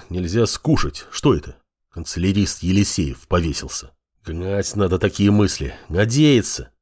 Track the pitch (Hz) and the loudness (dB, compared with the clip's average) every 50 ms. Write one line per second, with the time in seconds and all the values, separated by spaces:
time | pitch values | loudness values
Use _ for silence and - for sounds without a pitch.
0 | - - 87 92 90 82 98 117 113 - - - - - - - - 67 - - | -6 -8 -6 -4 -4 -2 0 0 0 0 -2 -2 0 2 2 2 2 0 -4 -10
1 | - - - - - 147 98 73 - - - _ _ _ _ _ _ _ - 85 | -14 -14 -6 0 2 2 2 2 -2 -8 -16 _ _ _ _ _ _ _ -14 -12
2 | 82 - - 85 87 98 95 104 98 - - - 87 90 95 101 101 - - 101 | -12 -8 -4 -2 0 0 2 2 0 0 -2 -4 -2 0 2 2 2 2 0 -2
3 | 78 67 64 - - - 90 87 82 80 71 - - 64 - - - - _ _ | -2 -4 -6 -8 -4 -2 0 0 0 0 -4 -6 -8 -10 -10 -12 -12 -14 _ _
4 | _ _ _ _ _ 82 80 85 90 95 101 101 95 - - 104 98 87 92 - | _ _ _ _ _ -10 -8 -6 -4 -4 -2 -2 -2 -2 -2 -2 0 0 0 0
5 | 107 95 - - 101 101 104 104 101 92 - - - 69 - - - - 78 95 | 0 -2 0 2 4 4 6 4 4 2 0 -4 -6 -8 -10 -12 -10 -4 -2 0
6 | 110 113 123 147 156 147 135 110 92 - - - - - _ _ | 0 2 2 4 4 6 4 4 2 0 -4 -8 -10 -14 _ _